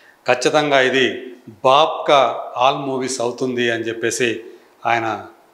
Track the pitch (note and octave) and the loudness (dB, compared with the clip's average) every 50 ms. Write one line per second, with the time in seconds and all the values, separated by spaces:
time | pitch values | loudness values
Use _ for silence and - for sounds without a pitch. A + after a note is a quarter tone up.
0 | _ _ _ _ - - B2 - - D3+ D#3+ D3+ D3 D3 C#3 C3+ C3 B2+ B2 C3+ | _ _ _ _ 0 0 0 2 2 2 2 2 2 2 2 2 4 2 2 2
1 | B2+ A2 F#2+ - - - - - _ - A2 - - C3 C3+ C#3+ D#3+ D#3 - - | 2 0 -2 -4 -10 -14 -18 -20 _ -20 -8 0 2 4 4 6 4 2 0 -2
2 | - - D3+ C#3 B2+ A#2 - - - - - B2 B2 C3+ D3 D3 C#3+ C3+ C3 B2+ | 0 4 4 4 4 2 0 -4 -10 -8 -2 0 2 2 0 0 -4 -6 -4 -4
3 | C3 B2 - - A#2 A#2+ A#2+ - C3+ B2+ A#2+ A#2+ A#2+ A#2 A#2 A2+ A2 A2+ A2 - | -4 -4 -4 -4 -4 -6 -4 -4 -4 -4 -2 -2 -2 -2 -2 -2 -4 -6 -6 -4
4 | A#2+ A#2 - - B2+ A#2 G#2+ - - - - - _ _ _ _ - A#2 A#2 A#2 | -4 -4 -2 -2 -2 -2 -2 -6 -10 -16 -20 -20 _ _ _ _ -4 -2 -2 0
5 | A2+ A2+ G#2 G2+ F#2+ - - _ _ _ | -2 -4 -6 -6 -10 -14 -20 _ _ _